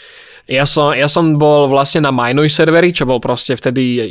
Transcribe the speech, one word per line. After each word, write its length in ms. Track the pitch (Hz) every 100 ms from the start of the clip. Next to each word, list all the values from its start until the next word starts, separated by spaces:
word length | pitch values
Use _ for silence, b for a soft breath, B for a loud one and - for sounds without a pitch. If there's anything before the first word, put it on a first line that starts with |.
| B B B B
Ja 180 | B 131
som, 280 | 143 160 143
ja 160 | 131 147
som 280 | 175 165
bol 320 | 147 151 147 139
vlastne 320 | 139 139 170
na 100 | 143
Mainuj 400 | 123 120 135 151
serveri, 400 | 151 160 165 175
čo 120 | 175
bol 160 | 127 123
proste 320 | 123 123 -
vtedy 460 | 123 135 127 127 120 107